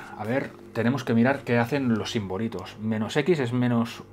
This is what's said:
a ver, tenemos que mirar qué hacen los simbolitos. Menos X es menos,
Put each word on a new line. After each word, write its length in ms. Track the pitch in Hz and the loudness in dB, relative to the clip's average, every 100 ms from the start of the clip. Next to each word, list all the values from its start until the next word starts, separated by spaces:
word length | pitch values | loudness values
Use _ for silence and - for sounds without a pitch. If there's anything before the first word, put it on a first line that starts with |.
| - - | -10 -8
a 60 | |
ver, 280 | 107 131 - - - | -4 -2 -4 -8 -8
tenemos 300 | - 113 135 | 0 2 2
que 100 | - | 2
mirar 280 | 117 120 139 | 4 4 2
qué 180 | - 120 | 2 2
hacen 400 | 120 143 127 110 | 2 0 2 0
los 120 | 95 | 0
simbolitos. 680 | 120 98 95 113 87 - - | -4 -4 -4 -4 -6 -10 -6
Menos 360 | 110 110 107 151 | -4 -2 0 0
X 240 | 151 165 | 2 2
es 140 | 120 | 2
menos, 500 | 127 123 120 117 - - | 2 2 2 0 -4 -14